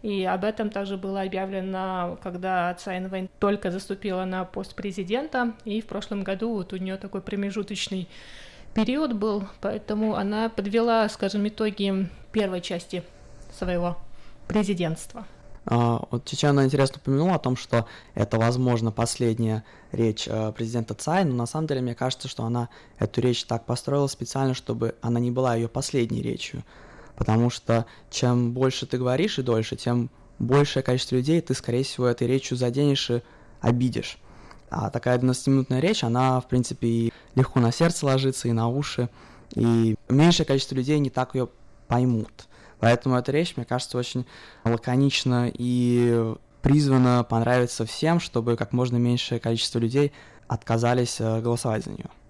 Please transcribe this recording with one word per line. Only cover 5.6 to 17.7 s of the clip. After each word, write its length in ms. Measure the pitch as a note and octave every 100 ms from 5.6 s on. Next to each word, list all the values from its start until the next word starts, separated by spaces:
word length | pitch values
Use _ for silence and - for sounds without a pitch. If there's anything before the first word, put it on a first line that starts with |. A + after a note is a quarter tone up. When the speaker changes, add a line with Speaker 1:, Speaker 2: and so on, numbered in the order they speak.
Speaker 1:
и 160 | A3+ G#3+
в 60 | A3+
прошлом 380 | G#3 - G3+
году 300 | F#3+ F#3+ A3+
вот 200 | G#3+ F#3
у 40 | F#3+
нее 200 | F#3+ F#3+
такой 240 | G3+ F#3+
промежуточный 880 | F#3 G3+ G3+ G3+ G3 G3+ - F#3+ F3 - - - - - -
период 400 | - A3 C#4 D#4
был, 300 | G#3+ A3 G#3 G3 -
поэтому 540 | G3 G#3+ G#3+ G#3+ A3 G#3
она 340 | G3+ G#3 A3+
подвела, 580 | A3+ G3 A3+ A#3 A3+ G#3+
скажем, 380 | - G3 G#3 G#3
итоги 600 | G#3+ G#3+ G#3 G3 F#3+ F#3 - -
первой 300 | A3 G3 F3+
части 420 | F3 E3+ - F3+ - - - - - -
своего 420 | F3+ F3 F3 F3 - - - - -
президентства. 800 | G#3+ G3 F#3 E3+ D#3+ - - F#3+ - - - -
Speaker 2:
А, 360 | A#2 A#2+ A#2 -
вот 160 | A#2+ -
Чечена 400 | C#3 D3 C#3+ C3+
интересно 320 | C#3 C3+ -
упомянула 380 | - C3+ F3 E3+
о 40 |
том, 160 | D3 B2+
что 300 | -